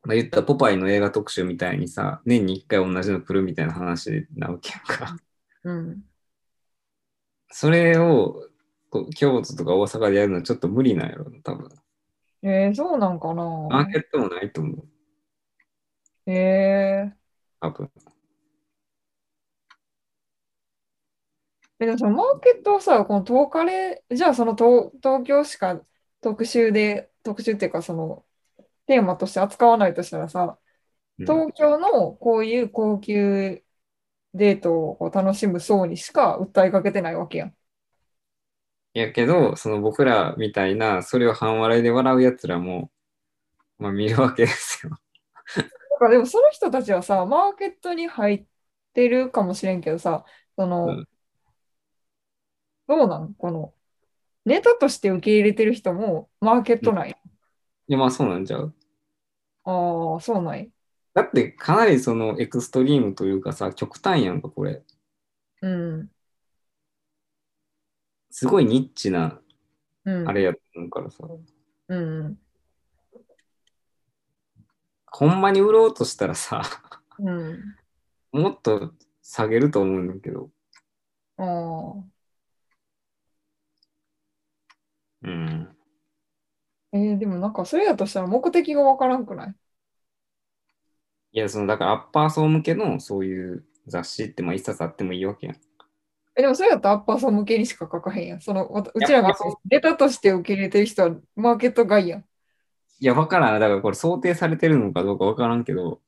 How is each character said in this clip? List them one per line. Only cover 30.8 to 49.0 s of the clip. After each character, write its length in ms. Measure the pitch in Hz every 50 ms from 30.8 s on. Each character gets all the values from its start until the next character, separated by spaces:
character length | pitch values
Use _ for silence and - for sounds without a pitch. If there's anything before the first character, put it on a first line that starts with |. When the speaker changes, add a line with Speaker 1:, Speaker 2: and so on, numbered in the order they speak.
| _ _ _ _ _ _ _
Speaker 1:
う 60 | - 185
ん。 20 |
Speaker 2:
東 280 | 226 311 320 320 302 -
京 240 | - 302 302 294
の 340 | 311 349 403 453 240 180 160
こ 280 | 208 _ - 233 226 220
う 60 | 220
い 140 | 220 226 247
う 100 | 240 208
高 300 | - 226 214 214 208 202
級 640 | 208 - 208 208 202 202 196 196 196 190 180 - _ _ _ _ _ _ _ _ _ _ _ _ _ _ -
デ 240 | 185 208 202 196
ー 20 | 196
ト 140 | - 175 165 165 160 151
を 60 | -
こ 80 | _ 170
う 40 | 165 -
楽 200 | 196 190 190 196
し 120 | 202 226
む 140 | 202 175 175
層 240 | - - 214 196 185
に 100 | 170 170
し 160 | 175 - -
か 260 | - 320 254 180 - -
訴 260 | - - _ 202 185
え 60 | 190
か 120 | 202 190 180
け 80 | 202
て 100 | 196 202
な 100 | 175 160
い 40 | 165
わ 100 | 165 180 -
け 80 | -
や 80 | 165 160
ん。 100 | 170 _ _ _ _ _ _ _ _ _ _ _ _ _ _ _ _ _ _ _ _ _ _ _ _ _ _ _ _ _
Speaker 1:
や 160 | 117 113 107 -
け 120 | 120 120
ど、 300 | 127 175 180 139 104 -
そ 140 | - - 110
の 100 | 107 104
僕 240 | 104 110 110 - 143
ら 320 | 131 117 104 90 90 -
み 140 | 82 110 104
た 160 | - 104 95
い 80 | 95 98
な、 260 | 110 110 110 101 90
そ 160 | 87 - -
れ 80 | 127 120 117
を 40 | 110
半 280 | - 110 110 110 110
笑 180 | 110 113 117 117
い 40 | 117
で 80 | 120
笑 220 | 117 127 127 127 131
う 80 | 127
や 140 | 127 127 123
つ 100 | - -
ら 140 | - 90 87
も、 320 | 90 90 90 90 92 - _ _ _ _ _ _ _ _ _ _ _ _ _ _ _ _ _
ま 100 | _ 104
あ、 40 | 101 98
見 160 | 101 107 110
る 100 | 113 127
わ 140 | 131 127 127
け 100 | - 117
で 80 | 117
す 340 | - - - - - - -
よ。 140 | 160 156 -
Speaker 2:
<laughs> 560 | _ _ _ _ _ _ _ - _ - -
だ 80 | - - - - - - - 571
か 80 | 571 240
ら 60 | 233
で 60 | 466
も 80 | 494 -
そ 160 | 254 - 453
の 80 | 523 605
人 200 | 587 - 427 302
た 140 | 233 269 226
ち 80 | 214
は 100 | 196 180
さ、 240 | 185 - 202 190 180
マ 260 | 190 269 330 392 403
ー 20 | 403
ケ 120 | _ 392
ッ 120 | 381 370 _
ト 140 | - 359 349
に 140 | 330 339
入 260 | 339 - - 208 208 202
っ 120 | 196 - _ _ _ _ _ _ _ _ _
て 160 | _ 247